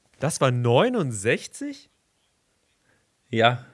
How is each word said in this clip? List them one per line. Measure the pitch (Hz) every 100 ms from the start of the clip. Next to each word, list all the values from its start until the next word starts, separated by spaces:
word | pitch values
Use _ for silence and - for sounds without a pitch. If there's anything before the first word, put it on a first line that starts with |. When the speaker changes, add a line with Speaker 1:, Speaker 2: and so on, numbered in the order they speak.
| _ -
Speaker 1:
Das | 143 -
war | 135
neunundsechzig? | 123 120 123 226 247 143 110 101 180 - - 285 277 - _ _ _ _ _ _ _ _ _ _ _ _ _ _
Speaker 2:
Ja. | 113 113 123 -